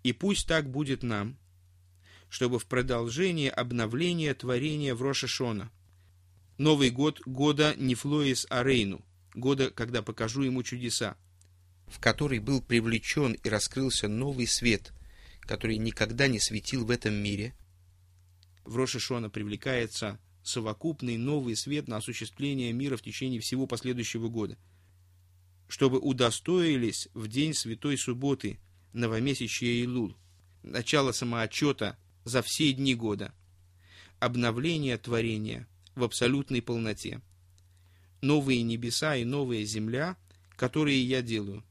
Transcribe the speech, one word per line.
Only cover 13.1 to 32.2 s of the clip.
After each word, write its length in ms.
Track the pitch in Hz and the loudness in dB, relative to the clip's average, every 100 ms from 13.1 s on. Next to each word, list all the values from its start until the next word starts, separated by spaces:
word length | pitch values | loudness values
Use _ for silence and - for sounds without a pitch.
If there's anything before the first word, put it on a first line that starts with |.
| - 135 | 0 0
и 160 | - 117 | -2 -2
раскрылся 580 | 104 - - 135 - 104 | 0 0 -2 -2 0 -2
новый 400 | 110 139 131 117 | -2 -2 -2 0
свет, 460 | - 120 104 - - - - - - | 2 4 4 0 -18 -20 -20 -20 -16
который 360 | - - 110 110 | -6 -2 0 0
никогда 500 | 113 - 107 117 139 | -2 0 0 4 2
не 120 | 113 | 4
светил 460 | - 107 - 135 113 | 0 -2 -2 -2 2
в 60 | |
этом 220 | 120 110 | 2 2
мире. 400 | 104 104 101 113 - - - - - - - - _ - - - | 0 -2 -2 -6 -10 -20 -20 -20 -20 -20 -20 -20 _ -20 -20 -6
В 120 | 117 | -2
Рош 160 | 131 | 0
ха-Шана 360 | 120 - 123 110 | -2 -2 -4 -4
привлекается 880 | 107 104 104 139 127 113 - 107 101 _ - | -6 -6 -4 -2 -2 -2 -4 -6 -8 _ -14
совокупный 720 | - 127 110 107 165 156 123 113 | -6 -4 -4 -4 -4 -4 -4 -2
новый 380 | 127 147 123 107 | 0 0 0 -4
свет 320 | - 147 135 | -2 -4 -4
на 100 | 110 | -6
осуществление 720 | 104 113 110 - 143 135 120 | -6 -8 -10 -4 -2 0 -2
мира 220 | 117 143 123 | -2 -2 -4
в 60 | |
течение 380 | 113 - 131 120 | -6 -6 -4 -2
всего 280 | - 127 135 | -2 -2 0
последующего 640 | 120 127 123 113 117 117 | -2 -2 -2 -2 -2 -2
года, 280 | 113 104 - - _ _ _ _ _ _ _ _ _ - | -2 -4 -6 -20 _ _ _ _ _ _ _ _ _ -14
чтобы 320 | - 135 127 | 2 4 4
удостоились 1120 | 143 127 120 - - 180 165 139 117 - - | 0 2 2 2 0 2 4 2 0 -2 -10
в 140 | 120 107 | -10 -4
день 260 | 123 156 | 0 0
Святой 440 | 147 113 113 143 135 | 0 -4 -4 -2 -2
Субботы, 640 | - 123 139 131 - - - _ _ | -2 -2 0 0 -4 -8 -18 _ _
новомесячья 880 | 117 120 113 135 131 117 - 120 120 | -2 0 2 0 -2 -4 -2 0 0
Илул, 320 | 123 123 104 - - - - - | 0 0 -2 -6 -20 -20 -20 -20
начало 480 | - 120 117 147 135 | -8 -6 0 2 2
самоотчёта 840 | - 123 117 110 - 147 135 104 - _ - | 0 -2 -2 -2 0 0 2 -4 -6 _ -16